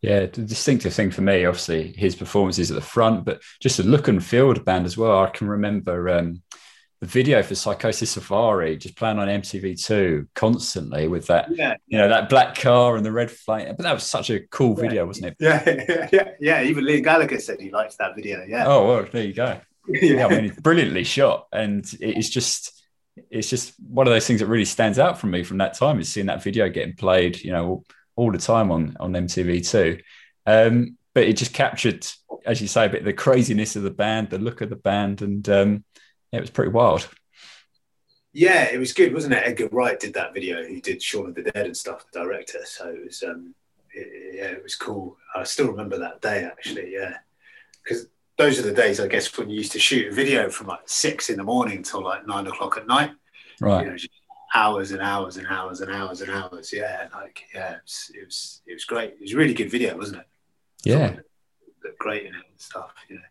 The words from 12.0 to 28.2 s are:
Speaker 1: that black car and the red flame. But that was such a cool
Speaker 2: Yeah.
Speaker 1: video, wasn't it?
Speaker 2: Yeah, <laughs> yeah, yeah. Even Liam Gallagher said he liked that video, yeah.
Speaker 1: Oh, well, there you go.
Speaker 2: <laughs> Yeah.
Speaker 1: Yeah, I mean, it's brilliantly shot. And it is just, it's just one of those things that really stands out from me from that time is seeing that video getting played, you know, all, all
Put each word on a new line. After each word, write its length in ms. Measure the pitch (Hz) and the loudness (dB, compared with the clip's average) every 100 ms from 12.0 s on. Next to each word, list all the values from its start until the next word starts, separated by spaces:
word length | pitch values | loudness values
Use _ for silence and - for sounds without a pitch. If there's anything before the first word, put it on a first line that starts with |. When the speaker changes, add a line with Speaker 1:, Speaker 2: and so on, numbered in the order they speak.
| 101 | 6
Speaker 1:
that 220 | 98 104 | 4 6
black 260 | 131 123 - | 6 6 2
car 400 | 135 123 123 113 | 4 6 6 4
and 100 | 107 | 0
the 60 | |
red 180 | 113 117 | -2 -2
flame. 440 | - - 110 95 - | -6 -4 -4 -4 -6
But 80 | |
that 100 | 175 | -2
was 100 | 147 | -2
such 260 | - - - | -2 -4 -2
a 100 | 107 - | -4 -4
cool 280 | - 131 104 | 2 2 2
Speaker 2:
Yeah. 40 | |
Speaker 1:
video, 240 | 117 107 87 | 0 0 -2
wasn't 220 | 98 95 | -4 -10
it? 80 | - | 0
Speaker 2:
Yeah, 680 | 160 151 160 135 123 165 - | 2 4 2 0 0 -2 4
<laughs> 20 | |
yeah, 180 | 190 - - | 4 2 -2
yeah. 240 | 147 160 | 2 2
Even 220 | 131 151 135 | 2 0 2
Liam 180 | 147 | 2
Gallagher 360 | 139 160 143 120 | 6 4 4 -2
said 200 | - 98 | -6 -10
he 100 | 95 | -6
liked 280 | 104 107 - | -4 -4 -4
that 180 | 98 107 | -6 -6
video, 300 | 101 92 92 | -10 -10 -8
yeah. 180 | 233 175 | -2 4
Speaker 1:
Oh, 220 | 139 101 | 6 6
well, 200 | 120 98 | 2 0
there 120 | 120 | -6
you 100 | 104 | -6
go. 260 | 98 123 92 _ | -4 -4 -4 _
Speaker 2:
<laughs> 40 | _ - | _ -6
Yeah. 260 | - 175 | 2 4
Speaker 1:
Yeah, 120 | 135 120 | 6 4
I 40 | |
mean, 160 | 104 107 | 4 2
it's 140 | - | 0
brilliantly 440 | 160 170 131 90 | 2 4 2 0
shot. 440 | 117 - 135 - - | -2 2 4 2 -4
And 340 | - 107 101 95 - | -4 -2 -2 -6 -6
it 180 | 110 107 | -4 -2
is 120 | 110 | -2
just, 520 | 127 - - - _ _ _ _ - _ | -2 -2 -4 -8 _ _ _ _ -20 _
it's 200 | 113 - | -8 -4
just 240 | 123 - _ | -4 -6 _
one 280 | - 123 127 | -6 2 6
of 60 | |
those 120 | 113 - | 4 4
things 140 | 113 | 0
that 80 | 104 | 2
really 180 | 117 98 | 2 0
stands 320 | - 110 104 | 2 2 4
out 220 | 165 165 | 2 2
from 100 | 107 | -4
me 140 | 90 | -4
from 160 | 87 95 | -4 -2
that 160 | 95 - | -2 0
time 240 | 139 135 | 0 0
is 120 | 80 | -2
seeing 140 | - 98 | -4 -4
that 160 | 87 | -4
video 280 | - 101 98 | -4 0 0
getting 260 | - - - | 0 -6 -4
played, 440 | 95 92 90 85 | 2 4 4 -2
you 80 | - | -4
know, 160 | 87 87 | -4 -2
all, 180 | 92 - - _ | -6 -10 -20 _
all 160 | - | 0